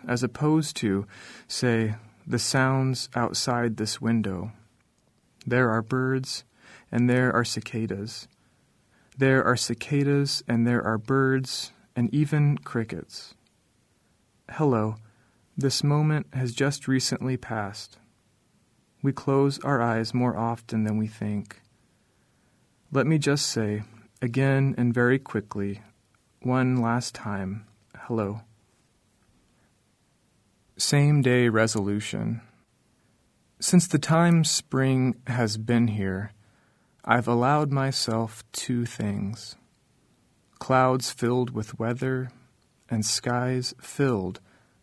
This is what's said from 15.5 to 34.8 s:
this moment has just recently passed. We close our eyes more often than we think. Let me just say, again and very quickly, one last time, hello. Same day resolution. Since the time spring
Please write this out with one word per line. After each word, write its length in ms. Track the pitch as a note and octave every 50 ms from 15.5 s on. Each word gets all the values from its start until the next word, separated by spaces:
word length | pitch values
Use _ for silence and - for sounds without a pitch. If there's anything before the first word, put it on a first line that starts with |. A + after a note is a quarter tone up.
| _
this 280 | - C3+ C3+ - - D3
moment 420 | C#3+ D3 D3+ D3+ D3+ D3+ D3 - -
has 200 | - C3 B2+ A#2+
just 360 | A#2 - C#3 C#3+ C#3+ - - C#3
recently 480 | C3 B2+ - - - - A#2 C3 B2+
passed. 600 | B2 - - A2+ A2 G#2 G2 G#2 - - - - - _ _ _ _ _ _ _ _ _ _ _ _ _ _ _ _ _ _ _ _
We 100 | - C#3
close 480 | C3+ - - D3 C#3 C3+ C#3 C#3 C#3 -
our 200 | - C3+ C#3+ A#2+
eyes 320 | A#2 A#2 A2 A2+ A2+ A2+
more 240 | - B2 B2 B2 -
often 460 | G#2 A#2 A2+ A#2 - - - A#2 A2
than 160 | A2 G#2+ G#2+ A2
we 80 | A2
think. 560 | G#2+ - - G#2+ G#2 G#2 G#2 - - - - _ _ _ _ _ _ _ _ _ _ _ _ _ _ _ _ _ _ _ _ _ _ _ _ _ -
Let 140 | C#3+ - A#2
me 120 | D3 D#3+ D3+
just 280 | C#3+ C#3+ C#3+ C#3 -
say, 360 | - - A#2 A2 G#2 G#2 G#2+ G#2+ - - - - _ _ -
again 520 | C3+ A#2+ A#2+ C3 C3+ C#3 C3+ C3+ C3+ C3+ - -
and 160 | B2 A#2+ A#2
very 240 | B2 A#2+ B2 C3 C3+
quickly, 640 | - - - G#2+ G#2 - - G#2 G2+ G2+ G2+ G#2 - - _ _ _ _ _ _ _ _ _ _
one 400 | - B2+ B2+ C3 B2+ B2+ B2+ B2
last 360 | A#2 A#2 A#2 B2 - - -
time, 500 | - - G#2+ G2+ G2 F#2+ F#2+ G2+ A2 - - _ _ _ _ -
hello. 460 | - - - A#2+ A2 G#2 G2 G#2+ A2 - _ _ _ _ _ _ _ _ _ _ _ _ _ _ _ _ _ _ _ _ _ _ _ _ _ _ _ _ _ _ _ _ _ _ _ _ _ _ _ _ _ _ _ _ _ _
Same 440 | - - - D3 C#3+ C#3+ D3 D3 C#3+
day 280 | B2+ B2+ B2 B2 B2 A#2+
resolution. 960 | G#2+ A2 A2 A2+ - G#2+ G2 G2+ G#2 G#2+ G#2 - G#2+ G#2 A2 A2 A2+ A#2 - - _ _ _ _ _ _ _ _ _ _ _ _ _ _ _ _ _ _ _ _ _ -
Since 300 | - - - F3 E3+ -
the 100 | - C#3+
time 460 | - - E3 E3 E3+ F3 E3+ E3 D#3
spring 720 | - - - - _ - C3